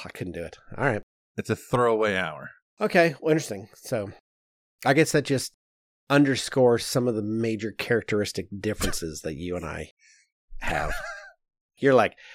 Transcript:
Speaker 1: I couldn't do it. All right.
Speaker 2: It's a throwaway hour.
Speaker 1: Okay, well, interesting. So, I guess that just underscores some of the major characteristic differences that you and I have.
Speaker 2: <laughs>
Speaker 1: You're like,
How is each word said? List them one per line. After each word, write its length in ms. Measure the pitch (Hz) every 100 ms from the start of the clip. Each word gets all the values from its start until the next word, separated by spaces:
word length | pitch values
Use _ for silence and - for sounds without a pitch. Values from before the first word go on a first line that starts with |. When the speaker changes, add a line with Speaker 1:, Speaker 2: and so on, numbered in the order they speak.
Speaker 1:
I 60 | -
couldn't 240 | - 92
do 100 | 82
it. 140 | 82 - - -
All 80 | 135
right. 160 | 104 - _ _ -
Speaker 2:
It's 120 | -
a 40 | 110
throwaway 600 | - 123 120 110 107 95
hour. 340 | 85 73 - - _ -
Speaker 1:
Okay, 340 | 208 190 170 147
well, 100 | 160
interesting. 380 | 156 - 98 98 -
So, 360 | - 117 101 - _ _ _ _ _ - 127
I 80 |
guess 180 | 139 156
that 140 | 156 135
just 280 | 131 - _ _ _ _ _ -
underscores 760 | 143 139 127 - 135 123 117 -
some 220 | 135 123
of 80 | 110
the 60 |
major 500 | 104 110 113 110 110
characteristic 760 | - - 117 - 104 104 - 90 98
differences 640 | 107 104 98 - 82 76
that 140 | 80 76
you 200 | 87 87
and 100 | 80
I 260 | 78 76 _ _ _ _ _ - -
have. 340 | - 78 76 - - - - _
Speaker 2:
<laughs> 420 | _ _ _ -
Speaker 1:
You're 160 | 135
like, 220 | 131 101 - -